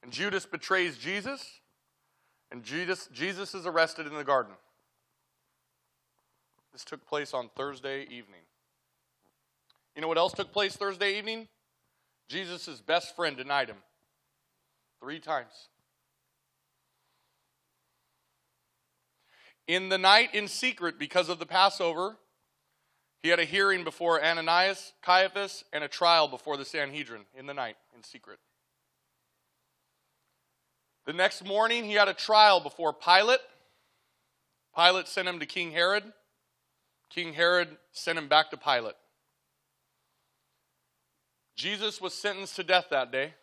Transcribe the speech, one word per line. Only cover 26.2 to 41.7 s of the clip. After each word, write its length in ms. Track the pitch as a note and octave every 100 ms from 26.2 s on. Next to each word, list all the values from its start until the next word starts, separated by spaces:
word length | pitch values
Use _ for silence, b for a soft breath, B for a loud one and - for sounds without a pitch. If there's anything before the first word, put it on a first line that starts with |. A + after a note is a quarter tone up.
| D3
before 300 | C3 - C#3+
the 60 | C3+
Sanhedrin 580 | D#3+ C#3 D3 C3+ A2+ G2+
in 120 | C3 C#3
the 80 |
night 240 | C#3+ A#2+ G#2 _ A#2+
in 60 |
secret. 360 | A2 C3 - G2 _ _ _ _ _ _ _ _ _ _ _ _ _ _ _ _ _ _ _ _ _ _ _ _ _ _ -
The 80 |
next 280 | E3 F#3 -
morning, 420 | F#3+ G3+ A3+ A#3
he 100 | G#3+
had 140 | G#3 G3+
a 60 |
trial 460 | F#3 - G#3+ G#3+ F#3
before 320 | D3 - D#3+
Pilate. 480 | D3 - F3+ G#3+ C4 - _ _ _ _ _ _ _ _ _ _ _ _ D3+
Pilate 320 | F3 F#3 E3+
sent 180 | - F3+
him 140 | F3
to 60 | D3+
King 240 | - E3+
Herod. 420 | D#3+ F3+ G#3 G#3 - _ _ _ _ _ _ _ _ _
King 240 | - E3+
Herod 460 | D3+ E3+ F3+ E3+ D3+ _
sent 260 | - - E3
him 100 | C#3+
back 220 | D3+ D#3
to 80 | D3
Pilate. 380 | C#3 B2+ A2+ - _ _ _ _ _ _ _ _ _ _ _ _ _ _ _ _ _ _ _ _ _ _ _ _ _ -
Jesus 460 | E3